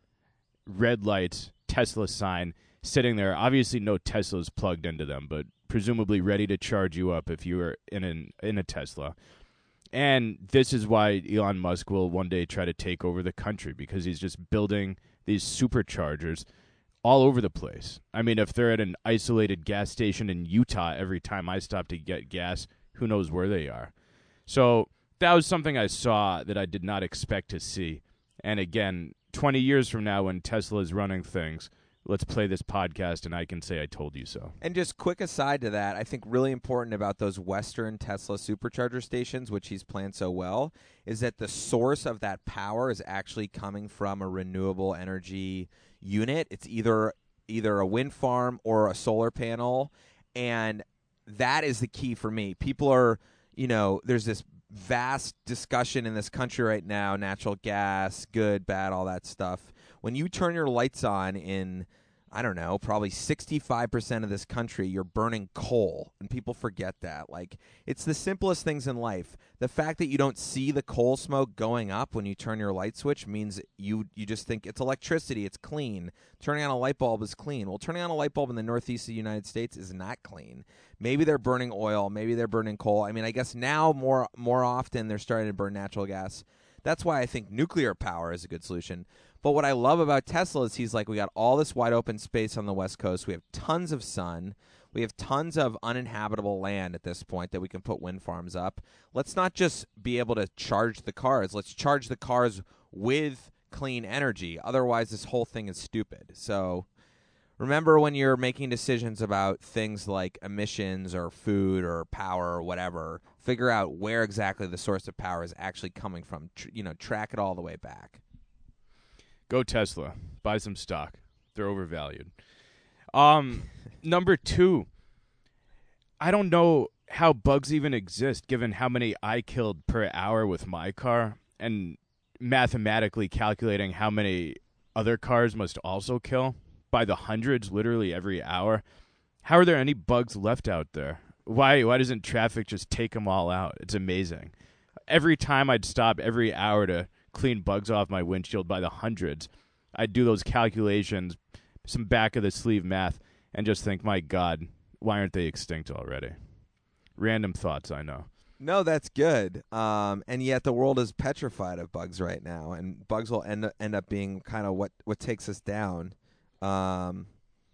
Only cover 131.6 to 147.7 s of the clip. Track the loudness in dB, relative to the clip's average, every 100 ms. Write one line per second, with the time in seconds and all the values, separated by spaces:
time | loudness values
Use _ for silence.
131.6 | -4 -4 -6 -10 _ _ _ -8 2 4
132.6 | 4 2 2 2 2 0 -2 0 0 0
133.6 | 0 0 -2 -2 0 2 2 0 -2 -8
134.6 | -18 _ _ 0 2 0 2 4 4 2
135.6 | -4 -4 -4 -4 -2 -4 -2 0 0 -4
136.6 | -14 -20 _ 2 4 0 -2 -2 2 0
137.6 | 0 0 2 2 0 -2 -2 -4 -2 0
138.6 | 2 2 0 -18 _ _ _ _ 6 8
139.6 | 8 6 2 0 2 2 2 -2 0 0
140.6 | -2 -2 -4 -6 -8 -8 -14 _ -2 6
141.6 | 8 8 8 6 4 -2 -2 0 2 0
142.6 | -4 -8 -4 -4 -2 -2 0 2 2 0
143.6 | -2 -6 -4 -2 0 0 -2 -6 -12 -20
144.6 | -20 _ _ -16 2 4 4 4 2 2
145.6 | 4 4 2 2 2 4 0 2 0 0
146.6 | 2 4 2 0 -4 _ _ -2 0 0
147.6 | 0